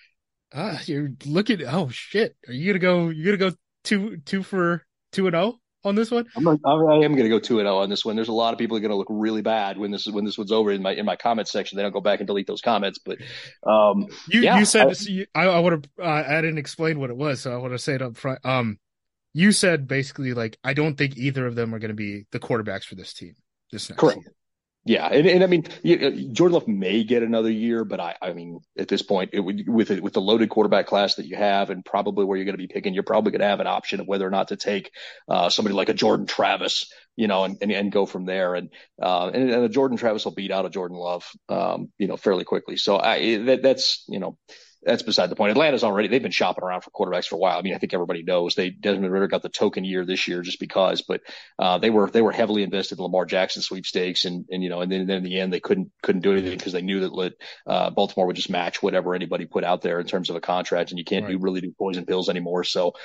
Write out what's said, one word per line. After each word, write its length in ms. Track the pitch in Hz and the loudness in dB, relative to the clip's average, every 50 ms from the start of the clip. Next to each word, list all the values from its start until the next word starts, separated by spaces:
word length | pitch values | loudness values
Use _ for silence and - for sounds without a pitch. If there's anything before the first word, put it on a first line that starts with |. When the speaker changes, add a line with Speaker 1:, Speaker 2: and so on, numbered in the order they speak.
| _ _ _ _ _ _ _ _ _ _ - | _ _ _ _ _ _ _ _ _ _ -10
Speaker 1:
Ah, 260 | 147 180 214 160 123 - | -8 -8 -6 -8 -8 -6
you're 240 | - 147 143 147 139 120 - - | -6 -4 -4 -4 -4 -8 -10 -8
looking, 360 | 143 151 185 214 - 226 175 139 | -2 0 0 2 2 0 -2 -2
oh, 240 | 120 143 190 165 127 | -4 -2 -2 -2 -2
shit. 440 | 117 - - - - 202 240 240 - _ _ | -6 -10 -14 -4 -2 0 0 0 -4 _ _
Are 80 | - 123 | -10 -8
you 180 | 131 165 202 202 | -4 -2 0 0
gonna 60 | 185 | 2
go, 320 | 180 180 180 175 170 165 | 4 4 4 4 2 0
you 120 | 160 156 156 | -2 -2 0
gonna 280 | 202 208 175 190 185 | 0 2 2 0 -2
go 60 | 165 _ _ _ _ _ _ | -2 _ _ _ _ _ _
two, 320 | - 220 196 196 226 196 165 - | 0 0 0 0 -2 -8 -10 -8
two 180 | - 196 196 185 | -4 -4 -4 -4
for 440 | - 202 185 175 170 175 160 _ _ _ _ _ _ - | -4 -2 0 0 0 0 -2 _ _ _ _ _ _ -4
two 140 | 196 190 | 0 0
and 100 | 185 170 | 2 2
oh 220 | 165 185 226 247 _ _ _ _ _ - | 2 2 0 -2 _ _ _ _ _ -4
on 100 | 202 202 | 0 0
this 160 | 214 226 226 | 2 0 2
one? 160 | 247 240 233 - - | 0 -2 -2 -4 -4
Speaker 2:
I'm 80 | - 156 | 0 4
not, 160 | 170 156 147 - | 4 4 4 4
I, 60 | 139 | 2
I 340 | 151 156 160 156 151 156 151 | 4 4 6 6 8 6 6
am 100 | 147 147 | 6 6
gonna 140 | 135 117 110 | 4 4 4
go 100 | 113 104 | 4 2
two 200 | - - 120 110 | 2 2 2 2
and 100 | 101 101 | 4 4
oh 100 | 95 95 | 2 2
on 120 | 98 98 | 2 0
this 140 | 101 - - | -2 -2 -2
one. 120 | 113 104 | -2 -2
There's 120 | 113 110 117 | -2 -2 -2
a 40 | 110 | 0
lot 200 | 113 117 113 117 | 0 0 0 0
of 60 | 110 | 0
people 180 | 117 104 113 | -2 -2 -2
that 80 | 107 104 | -2 0
are 40 | 107 | 0
gonna 100 | 104 98 | 0 -2
look 100 | 98 - | -2 -4
really 320 | 110 104 107 110 110 107 101 | -2 -2 0 0 0 0 0
bad 360 | 110 113 110 101 98 95 95 | 0 0 0 0 -2 -4 -4
when 120 | 104 101 | -6 -4
this, 160 | 104 98 - | -4 -6 -6
when 180 | 110 104 101 107 | -4 -4 -4 -4
this 140 | 104 98 - | -4 -4 -6
one's 120 | 104 95 | -4 0
over 220 | 110 113 107 101 101 | 2 2 4 2 2
in 100 | 95 95 | 0 0
my, 100 | 95 - | -2 -2
in 120 | - 107 | -2 -2
my 120 | 98 90 | -2 -2
comments 360 | - - 120 117 110 98 - - | 0 0 0 0 0 -2 -4 -4
section. 240 | 104 95 - 98 | -4 -4 -4 -4
They 60 | 95 101 | -2 -2
don't 100 | 101 95 | -2 -2
go 80 | 101 | 0
back 200 | 92 104 98 - | 2 2 0 0
and 60 | 101 | 0
delete 200 | 98 101 101 98 | -2 -2 -2 -2
those 160 | - 95 - - | -4 -6 -4 0
comments, 360 | 120 113 101 101 98 92 - | 0 0 2 0 -2 -4 -6
but, 200 | _ - 90 - - - - - - - - _ - | _ -10 -10 -10 -10 -16 -16 -16 -16 -18 -20 _ 0
um, 440 | - 110 110 104 104 - 101 95 - - - - | 4 6 8 8 8 6 4 0 -4 -8 -18 -8
Speaker 1:
You, 140 | 160 190 233 | 0 2 4
Speaker 2:
yeah, 180 | - 170 147 147 | 4 6 6 6
Speaker 1:
you 60 | 208 | 6
said, 240 | 202 - 220 - - | 6 6 6 6 6
Speaker 2:
I 40 | - | 4
Speaker 1:
so 160 | - 208 202 | 2 -6 -6
you, 160 | 190 185 202 - - | -4 -6 -6 -4 0
I, 100 | 156 175 | 2 4
I 140 | 190 180 170 | 4 4 4
wanna, 220 | 170 180 170 156 139 - _ - | 4 4 2 2 -2 -10 _ -8
uh, 40 | 180 | -4
I 360 | 165 151 151 147 131 147 160 | -2 0 0 0 0 0 0
didn't 180 | 160 165 156 156 | 0 0 -2 -4
explain 400 | 135 - - - 160 160 156 143 | -8 -8 -8 -4 -2 -2 -2 -2
what 120 | 135 123 | -4 -6
it 60 | 120 | -4
was, 240 | 127 147 151 131 117 - | -4 -2 -2 -2 -4 -6
so 100 | 135 120 | -6 -6
I 60 | 123 | -6
wanna 200 | 127 127 123 120 | -6 -6 -8 -6
say 160 | - 160 135 | -4 -4 -4
it 80 | 131 131 | -4 -4
up 140 | 123 113 | -8 -10
front. 280 | - - 135 131 - - | -8 -6 -6 -6 -4 -2
Um, 340 | 127 131 127 120 110 101 - _ _ _ _ _ _ _ _ _ _ _ | -2 0 0 0 -2 -4 -6 _ _ _ _ _ _ _ _ _ _ _
you 180 | 151 185 214 196 | 4 6 6 6
said 340 | - 202 180 165 151 135 | 6 4 4 2 2 0
basically, 480 | 127 135 135 135 139 - - 135 127 123 | -2 -2 -2 -2 -4 -6 -6 -4 -4 -2
like, 240 | 120 113 110 - _ _ | -2 -4 -4 -6 _ _
I 80 | 131 139 | -4 0
don't 240 | 147 151 160 139 | 0 0 0 0
think 200 | 139 143 139 135 | 0 -2 -2 -2
either 300 | 117 127 139 131 135 127 | -2 -4 -2 -2 -2 -4
of 100 | 123 117 | -2 -2
them 180 | 117 117 113 113 | -2 -4 -4 -4
are 40 | 107 | -6
gonna 160 | 113 110 104 | -6 -6 -6
be 320 | 107 104 101 101 101 - _ - | -6 -6 -6 -8 -10 -12 _ -10
the 80 | - | -10
quarterbacks 440 | - - 127 113 104 107 95 98 - | -4 -2 -2 -2 -2 -2 -6 -8 -8
for 100 | - - | -12 -16
this 180 | 92 82 - - | -16 -16 -16 -16
team 240 | - 87 85 - _ _ _ _ _ _ _ | -16 -18 -20 -20 _ _ _ _ _ _ _
this 200 | - 104 - - | -12 -12 -12 -10
next 100 | - - | -2 2
Speaker 2:
Correct. 200 | 160 139 - - | 4 4 4 2
Speaker 1:
year. 120 | - - _ _ _ _ _ _ _ _ _ _ _ | -8 -20 _ _ _ _ _ _ _ _ _ _ _
Speaker 2:
Yeah, 220 | 117 110 82 - - | 0 0 2 2 2
and, 180 | - 139 160 | 2 4 6
and 180 | 185 175 180 190 | 6 6 6 6
I 40 | 180 | 6
mean, 180 | 175 165 160 - - - - | 4 2 2 -2 -12 -4 2
y-, 140 | 160 175 - | 4 4 4
uh, 100 | - 135 - - 135 139 113 | 4 0 -2 -2 -8 -8 2
Jordan 220 | - 170 180 170 | 4 4 6 6
Love 120 | 151 - | 4 2
may 380 | 117 104 98 95 92 101 117 110 | 0 -2 0 0 0 2 0 2
get 180 | 110 120 120 117 | 2 2 2 2
another 280 | 113 117 113 113 113 | 2 0 2 2 2
year, 340 | 113 107 113 117 117 113 107 | 0 0 0 0 0 0 -2
but 160 | 98 98 92 | -4 -4 -6
I, 140 | 87 85 - - - | -6 -6 -8 -8 -8
I 100 | 92 85 | -8 -8
mean, 280 | 85 85 87 85 - _ _ _ - | -8 -10 -14 -14 -16 _ _ _ -8
at 100 | 90 - | -4 -2
this 140 | 98 95 - | -2 -2 0
point, 280 | - 101 92 95 - - | 0 0 0 0 -2 -2
it 60 | 104 | -4
would, 280 | 92 92 104 104 101 - | -2 -2 -4 -4 -2 0
with 220 | 117 110 101 - | 2 2 4 2
it, 120 | 101 90 85 | 0 -2 -2
with 120 | 101 - | -2 -2
the 80 | 107 95 | 0 2
loaded 260 | 101 113 113 113 104 | 4 4 4 4 2
quarterback 380 | - 110 104 101 104 98 90 | 2 2 2 4 4 2 2
class 300 | - 107 101 101 95 - | 2 2 2 2 2 0
that 100 | - 73 | -4 -4
you 100 | 76 95 | -10 -4
have, 320 | 98 104 101 98 98 98 98 | -2 0 2 2 2 0 -2
and 160 | 95 92 - | -4 -10 -8
probably 400 | - - 101 98 101 98 101 98 | -4 -2 -2 0 0 0 0 0
where 140 | 95 98 95 | 0 0 -2
you're 80 | 95 | -2
gonna 100 | 95 92 | -4 -6
be 120 | 90 90 - | -6 -8 -8
picking, 260 | - 98 95 101 92 | -8 -6 -4 -4 -4
you're 80 | 95 98 | -4 -2
probably 280 | - 107 107 107 101 | 2 2 2 2 2
gonna 140 | 95 98 98 | 0 2 2
have 160 | 104 101 101 | 2 2 0
an 60 | 92 | 0
option 340 | 92 95 98 - - - 95 | -2 -2 -4 -4 -6 -8 -8
of 60 | 90 | -4
whether 200 | 92 98 98 95 | -4 -4 -2 -2
or 40 | 92 | 0
not 180 | 98 95 95 - | 0 0 -2 -2
to 80 | 101 | -6
take, 340 | - - 101 104 98 - - _ - - - - - _ - | -6 -4 -4 -4 -4 -4 -8 _ -20 -20 -18 -20 -20 _ -2
uh, 220 | 95 92 87 90 | 0 2 2 2
somebody 240 | - - 110 101 98 | 2 0 0 0 0
like 160 | 95 90 107 | 0 0 0
a 40 | - | 0
Jordan 300 | - 123 107 101 - 101 | 2 4 2 2 2 0
Travis, 640 | - - - 101 98 98 92 90 - - - - - - - _ _ _ | -4 -2 0 0 0 0 0 -2 -4 -4 -4 -6 -8 -14 -20 _ _ _
you 100 | - 110 | -2 0
know, 180 | 104 98 95 95 | 0 2 2 0
and, 140 | 92 98 - | 0 -2 -4
and, 100 | 101 104 | -2 -2
and 220 | 101 98 101 101 101 | 0 0 -2 0 0
go 140 | 101 95 | 0 0
from 180 | 90 - 92 92 | 0 -2 -8 -6
there. 300 | 92 92 95 92 90 90 | -4 -2 0 0 0 -2
And, 160 | 90 87 80 _ - - _ _ - - | -2 -6 -8 _ -20 -20 _ _ -4 -2
uh, 280 | 90 90 87 90 95 - | 0 2 2 0 0 0
and, 160 | 123 131 127 | 0 2 2
and 140 | 117 123 120 | 4 4 2
a 40 | 110 | 2
Jordan 300 | 107 135 135 135 120 107 | 2 2 2 2 0 0
Travis 260 | 120 113 107 107 - | 0 0 0 0 -4
will 80 | 104 82 | -6 -6
beat 200 | - 98 95 95 | -6 -6 -4 -2
out 120 | 95 92 | -2 -2
a 60 | 90 | -4
Jordan 260 | 82 98 90 87 90 | -4 -6 -6 -6 -8
Love, 340 | 87 87 87 87 87 - - - - _ - | -8 -6 -6 -6 -6 -8 -12 -20 -20 _ -4
um, 420 | 101 92 92 90 90 90 92 - _ - | -2 -2 0 -2 -2 -4 -6 -10 _ -4
you 80 | 101 | -4
know, 100 | 90 - | -4 -4
fairly 280 | - - 107 95 90 85 | 0 2 2 2 2 0
quickly. 340 | - 95 92 - - - - | -2 -4 -4 -4 -6 -4 -2
So 200 | - - 98 95 | 0 2 2 2
I, 380 | - 113 107 71 - 113 113 101 117 | 2 2 2 2 2 0 0 0 2
that, 180 | 127 131 - 127 | 2 2 4 4
that's, 420 | 135 131 - - - - - - - | 2 2 2 0 -2 -2 -2 -6 -10
you 120 | - 98 | -8 -8
know, 180 | - - - _ _ _ - - - _ _ _ - | -8 -8 -10 _ _ _ -20 -20 -20 _ _ _ 0
that's 180 | - 120 117 - | 0 0 0 0
beside 260 | 113 101 - 90 90 | -2 0 0 0 0
the 60 | 101 | 0
point. 160 | - 107 104 | 0 0 2
Atlanta's 320 | 107 135 160 151 135 110 117 | 4 4 4 4 2 2 2
already, 240 | 107 98 101 107 | 2 2 2 0
they've 160 | 95 113 135 113 | 2 2 0 0
been 80 | 98 | 0
shopping 320 | - - 110 90 90 - 90 | -2 0 0 0 -2 -2 -4
around 200 | 92 90 90 - | -4 -4 -6 -8
for 80 | - | -10
quarterbacks 360 | _ - 98 90 87 90 - | _ -4 -2 0 0 -2 -2
for 80 | - - | -4 -2
a 40 | 85 | 2
while. 200 | 95 90 82 87 | 2 2 2 2
I 40 | 92 | -2
mean, 120 | 95 85 | -4 -4
I 40 | 85 | -4
think 140 | - 87 - | -4 -4 -2
everybody 300 | 90 87 85 90 85 82 | -2 -2 -2 -4 -6 -2
knows 320 | 90 90 87 87 85 - | 0 0 2 2 0 0
they, 160 | 104 92 90 | -2 -2 -2
Desmond 420 | 95 - - 104 98 95 98 90 92 | -4 -4 0 0 0 0 0 0 2
Ridder 140 | 98 98 | 0 0
got 160 | 85 95 87 - | 2 0 -2 -4
the 60 | - | -4
token 360 | - - 113 101 - 101 92 | -2 0 0 0 0 -2 -6
year 220 | 95 92 92 90 | -2 -2 -4 -2
this 220 | 90 92 92 - - | -2 -2 -2 -2 -2
year 120 | 87 87 | -4 -6
just 200 | 87 92 - - | -6 -8 -8 -8
because, 420 | 95 82 - 98 95 90 90 87 - | -10 -4 0 2 2 2 2 -2 -2
but, 180 | - 92 - _ - - - - - _ - | -4 -6 -6 _ -12 -20 -18 -20 -20 _ -2
uh, 200 | - 90 90 87 | 0 0 2 2
they 120 | 113 113 | 2 4
were, 180 | 113 107 98 90 | 4 4 4 4
they 140 | - 113 113 | 4 4 4
were 80 | 98 | 4
heavily 320 | - - 113 104 107 104 98 | 4 2 0 0 2 0 0
invested 360 | 90 95 95 92 - 98 82 | 0 -2 -4 -4 -4 -6 -6
in 40 | 92 | -6
Lamar 240 | 87 90 92 90 | 0 0 0 0
Jackson 340 | 85 98 92 95 - - 95 | 2 0 0 0 0 -2 -6
sweepstakes, 640 | - - 95 95 90 - - 95 90 90 90 - - | -6 -8 -8 -8 -8 -4 -4 -2 -2 -2 -2 -2 -2
and, 200 | 92 90 90 - - | -2 -4 -6 -8 -8
and, 120 | 92 92 92 | -6 -4 -4
you 60 | 87 | -4
know, 120 | 87 87 | -4 -4
and 100 | 90 92 | -4 -2
then, 180 | 95 95 92 95 | -2 -2 -2 -2
then 100 | 98 92 | -2 -2
in 60 | 92 | -2
the 160 | 90 92 95 | -4 -2 -2
end 120 | 92 92 90 | -2 -2 -2
they 60 | - | -4
couldn't, 320 | - - 101 95 90 - _ _ | 0 0 0 0 0 -6 _ _
couldn't 220 | - - 101 90 87 | -2 0 0 2 2
do 80 | 98 | 2
anything 260 | 98 95 95 92 92 90 | 2 2 0 -2 -6 -6
'cause 120 | - 95 87 | -8 -6 -6
they 80 | 87 | -4
knew 200 | 90 95 98 98 | -4 -2 -2 -2
that, 340 | 92 90 - 92 92 90 - _ - - - - _ | -2 -2 -4 -4 -6 -6 -6 _ -20 -20 -20 -18 _
uh, 240 | - 101 90 90 90 | -2 0 0 0 0
Baltimore 380 | - 104 101 - - 98 92 90 | 0 0 0 0 2 0 0 0
would 80 | 87 | 0
just 140 | 85 - - | -4 -4 -4
match 300 | 95 90 87 87 - - | -2 -2 -4 -4 -4 -2
whatever 360 | - 95 92 92 87 90 90 | -2 0 0 2 0 0 -2
anybody 300 | 92 90 82 90 87 85 | -4 -4 -4 -4 -6 -6
put 180 | - - 98 85 | -4 -4 -2 0
out 180 | 85 90 87 - | 0 0 0 0
there 160 | 90 85 87 | -2 -2 -2
in 80 | 87 | -4
terms 240 | - - 92 87 87 | -2 -4 -4 -2 -2
of 60 | 85 | -4
a 40 | 85 | -6
contract, 500 | - - 90 90 87 - 92 87 85 - | -4 -2 -2 -2 0 -2 0 -2 -2 -2
and 80 | 92 87 | -6 -10
you 60 | 80 | -6
can't 200 | - 98 95 107 | -4 -2 -2 -2
Speaker 1:
Right. 80 | 101 95 | -2 -4
Speaker 2:
do, 60 | 92 | -2
really 220 | 92 95 92 92 | -2 -2 -2 -2
do 140 | 80 90 - | -4 -8 -6
poison 300 | - 101 95 90 90 85 | -4 -4 -4 -4 -6 -4
pills 220 | 90 92 92 92 95 | -2 -2 -2 0 -2
anymore. 340 | 92 90 87 87 90 90 87 | -2 -4 -4 -2 -2 -2 -2
So 300 | - - 92 90 87 - - - | -2 -2 0 0 0 -2 -4 -18